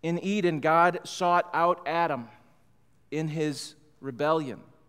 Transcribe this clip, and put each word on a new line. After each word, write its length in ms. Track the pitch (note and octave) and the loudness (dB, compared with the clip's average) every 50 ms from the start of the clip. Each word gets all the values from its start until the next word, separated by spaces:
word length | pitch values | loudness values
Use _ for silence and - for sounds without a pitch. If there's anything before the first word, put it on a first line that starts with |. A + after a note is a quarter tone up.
In 180 | - D#3+ E3+ F3 | -4 -2 -4 -2
Eden, 400 | E3 F#3+ G3+ G#3+ F#3 F3 D#3+ D3+ | -2 -2 -2 0 0 0 0 0
God 400 | C3 D#3 D#3 E3 E3+ F3 E3+ F3 - | 2 4 6 6 6 6 4 0 -8
sought 440 | - - - F#3 F3 F3 F3 F3 - - | -10 -6 -2 0 2 4 4 2 0 0
out 280 | D3+ E3+ F3 F3 F3 - | 0 2 2 2 0 -2
Adam 420 | C3+ D#3 E3 E3+ E3 D3 B2+ A#2 A#2 - - _ _ _ _ _ _ _ _ _ _ _ _ _ _ | -4 -2 0 0 0 -2 -4 -6 -12 -16 -20 _ _ _ _ _ _ _ _ _ _ _ _ _ _
in 200 | - D3+ D#3+ D#3+ | -6 -4 -4 -4
his 460 | D3 E3 D#3 D3+ C#3+ C3 - - - _ _ _ _ _ | -2 -2 -2 -2 -2 -6 -10 -14 -16 _ _ _ _ _
rebellion. 580 | - C3+ C3 A2+ D3 D3 D#3+ E3 D3+ C3 G#2+ - - - - _ _ | -12 -12 -8 -4 0 0 0 0 -2 -4 -10 -12 -14 -20 -20 _ _